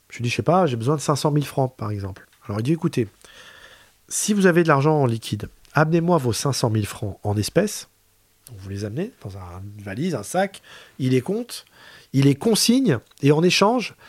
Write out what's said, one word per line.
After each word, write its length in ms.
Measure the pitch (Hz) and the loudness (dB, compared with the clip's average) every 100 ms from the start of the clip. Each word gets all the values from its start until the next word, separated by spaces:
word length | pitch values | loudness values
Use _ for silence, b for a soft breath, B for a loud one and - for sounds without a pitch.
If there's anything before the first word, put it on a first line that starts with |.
| _ | _
Je 100 | - | -8
lui 40 | |
dis, « 60 | 117 | -6
Je 40 | - | -2
sais 60 | |
pas, 220 | 117 180 170 | 0 2 2
j'ai 120 | 120 | 0
besoin 180 | 117 151 | -2 -2
de 60 | |
cinq 160 | - 139 | -2 -2
cent 120 | 156 | 0
mille 160 | 147 139 | 0 -2
francs, 300 | - 127 - | -2 -4 -4
par 160 | 104 | -8
exemple. » 340 | 104 98 95 - _ - | -6 -8 -12 -20 _ -8
Alors, 140 | 101 | -4
il 20 | |
dit, « 80 | 120 | -2
Écoutez, 360 | 165 170 - 104 _ b b b b b b b b - | -2 -2 -2 -4 _ b b b b b b b b -12
si 260 | - - | -6 -2
vous 120 | 208 185 | 2 4
avez 180 | 165 | 4
de 60 | 165 | 4
l'argent 260 | 139 147 156 | 4 4 4
en 100 | 131 | 2
liquide, 440 | 113 - 104 - _ - | 0 -4 -8 -8 _ -4
amenez-moi 440 | - 156 170 170 170 | 0 2 2 2 2
vos 140 | 127 | 2
cinq 220 | 107 143 | -2 -2
cent 160 | 127 123 | 0 0
mille 180 | 110 101 | 0 -2
francs 300 | - 104 - | -6 -10 -6
en 120 | 107 104 | -2 -2
espèces. » 540 | 101 165 208 - - _ _ _ _ _ - | 0 0 0 -4 -16 _ _ _ _ _ -20
Donc, 100 | 104 | -18
vous 80 | 95 | -12
les 160 | 98 104 | -8 -8
amenez 260 | 117 214 - 104 | -6 -8 -10 -16
dans 100 | 98 | -14
un, 260 | 87 90 101 104 | -16 -14 -16 -14
une 60 | |
valise, 320 | 101 98 180 131 | -12 -6 -6 -6
un 80 | |
sac, 380 | 98 180 196 - b b b b | -4 -2 -2 -6 b b b b
il 120 | 127 | 0
les 100 | 127 | 0
compte, 440 | 120 214 240 - - b b b b | 0 -6 -6 -12 -18 b b b b
il 120 | 135 139 | 2 4
les 100 | 135 | 4
consigne, 640 | 233 208 - 247 254 120 - - | 2 2 4 2 4 0 -4 -2
et 100 | 139 | 2
en 100 | 151 | 4
échange, 500 | 180 - 196 247 196 - | 4 4 4 2 -2 -12